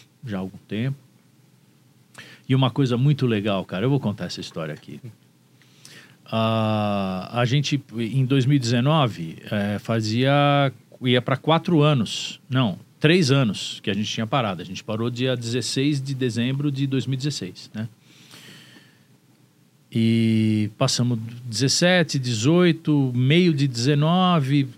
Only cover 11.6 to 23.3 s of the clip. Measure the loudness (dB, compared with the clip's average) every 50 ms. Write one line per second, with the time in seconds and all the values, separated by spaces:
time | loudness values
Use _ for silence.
11.6 | 2 2 2 4 4 4 4 2 0 -2 -4 -8 -8 -10 -12 -16 _ -2 0 0
12.6 | 0 0 -2 -6 -12 -20 _ _ 2 4 4 4 4 4 4 4 4 2 0 -2
13.6 | -6 -10 -12 -8 -6 -4 -2 -2 -2 -4 -4 -6 -4 -2 -2 -2 0 -2 -4 -6
14.6 | -8 -12 -12 -12 -8 -8 -6 -4 -4 -4 -4 -2 -2 -2 -2 -4 -4 -4 -4 -4
15.6 | -4 -4 -4 -2 -2 0 -2 -2 -4 -6 -4 -4 -4 -2 -2 -2 -2 -2 -2 -2
16.6 | -2 -2 -2 -2 -2 -2 -2 -2 -2 -2 -4 -4 -4 -6 -6 -6 -8 -12 -12 -16
17.6 | -20 -14 -10 -10 -10 -10 -12 _ _ -20 -20 -20 -20 -20 -20 -20 -20 -20 -20 -20
18.6 | -20 -20 -20 -20 -20 _ _ _ _ _ _ _ _ _ _ _ _ _ _ _
19.6 | _ _ _ _ _ _ -2 0 2 2 2 2 2 2 2 2 2 2 2 0
20.6 | 0 -2 -2 -2 0 0 0 0 0 0 -2 -2 -6 -8 -12 -12 -12 -10 -4 -2
21.6 | 0 0 2 2 2 4 4 4 2 0 -2 -4 -4 -2 -2 0 2 4 4 6
22.6 | 4 4 2 2 0 0 2 2 2 2 2 2 4 4